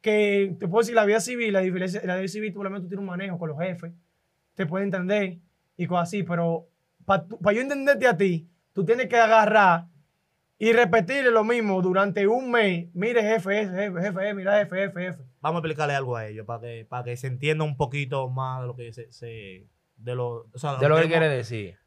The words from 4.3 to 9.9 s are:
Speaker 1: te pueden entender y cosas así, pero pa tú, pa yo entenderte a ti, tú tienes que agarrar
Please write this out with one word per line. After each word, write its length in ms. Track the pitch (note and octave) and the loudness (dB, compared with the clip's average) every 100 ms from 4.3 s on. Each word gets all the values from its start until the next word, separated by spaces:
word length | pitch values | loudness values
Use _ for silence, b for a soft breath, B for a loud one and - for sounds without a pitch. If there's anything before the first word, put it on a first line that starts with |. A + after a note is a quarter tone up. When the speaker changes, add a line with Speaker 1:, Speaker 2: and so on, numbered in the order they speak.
| _ _ | _ _
Speaker 1:
te 100 | - | -8
pueden 220 | D#3+ F#3 G3+ | -6 -4 -4
entender 520 | F#3+ F3+ G#3 G3 F3 _ _ _ - | -4 -2 -2 -2 -8 _ _ _ -8
y 100 | F3 | -2
cosas 220 | F3+ E3+ | -2 -2
así, 140 | G3+ | -4
pero 460 | E3+ E3+ E3+ E3 - _ _ _ | -4 -2 0 -2 -6 _ _ _
pa 220 | - G3 F3 | 0 0 0
tú, 120 | A3+ | -2
pa 140 | F#3+ | 0
yo 80 | G#3+ | 0
entenderte 460 | C4+ C#4 C4+ C#4+ B3+ | 0 -2 2 4 4
a 100 | E3 | 4
ti, 320 | G3 E3 - _ _ | 2 0 -6 _ _
tú 100 | - | -4
tienes 260 | F#3+ A#3+ B3 | 0 0 2
que 80 | A#3+ | 4
agarrar 680 | A3 A3 G#3 G#3+ G3 E3+ E3+ | 8 8 8 8 6 4 0